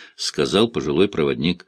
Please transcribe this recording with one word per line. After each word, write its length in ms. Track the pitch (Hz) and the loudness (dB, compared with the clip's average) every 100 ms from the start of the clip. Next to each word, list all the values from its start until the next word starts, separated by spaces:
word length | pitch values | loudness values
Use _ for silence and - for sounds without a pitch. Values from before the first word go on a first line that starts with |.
| - - | -20 -10
сказал 500 | - - 69 98 113 | -6 -2 0 2 2
пожилой 400 | - 76 73 101 | 0 -2 2 2
проводник. 580 | - 71 62 80 90 | 2 -2 0 -2 -4